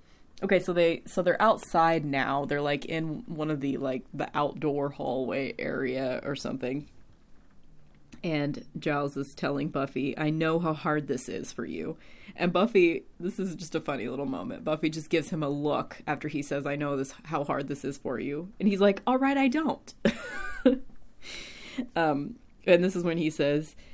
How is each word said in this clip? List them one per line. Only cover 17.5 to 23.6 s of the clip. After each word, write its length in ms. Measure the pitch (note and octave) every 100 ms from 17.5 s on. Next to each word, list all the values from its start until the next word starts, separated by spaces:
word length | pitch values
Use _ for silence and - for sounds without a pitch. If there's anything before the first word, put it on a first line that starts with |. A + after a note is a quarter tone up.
| C#3 C#3
this 160 | C#3+
is 140 | C3+ C#3
for 240 | - B2
you." 260 | C3+ D3 F3+ -
And 80 | G3
he's 100 | G3
like, 220 | G3+ G3 -
"All 120 | B3+
right, 200 | C4+ C#4
I 120 | C4+
don't." 440 | D4 D#4 - - - A#3 - - - - -
<laughs> 180 | C4 C4 - - - - - - - - - - - E3+
Um, 400 | D#3+ C#3+ D#3 - - - -
and 180 | F3
this 120 | F3+ F#3
is 80 |
when 140 | F3 E3
he 120 | D#3
says, 460 | D#3 C#3+ D3